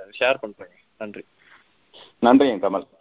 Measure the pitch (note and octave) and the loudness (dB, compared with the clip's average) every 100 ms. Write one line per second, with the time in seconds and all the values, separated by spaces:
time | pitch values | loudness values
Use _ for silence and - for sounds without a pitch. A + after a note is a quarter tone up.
0 | G2 - B2 C3 G#2+ G2+ F#2+ _ _ - | -12 -4 -2 -2 -6 -16 -20 _ _ -16
1 | G#2+ G2+ - _ _ _ _ _ _ - | -16 -16 -20 _ _ _ _ _ _ -20
2 | - - A#2 C3 C#3+ G#2+ G2 F#2+ - - | -20 -2 4 4 4 0 -2 -4 -8 -6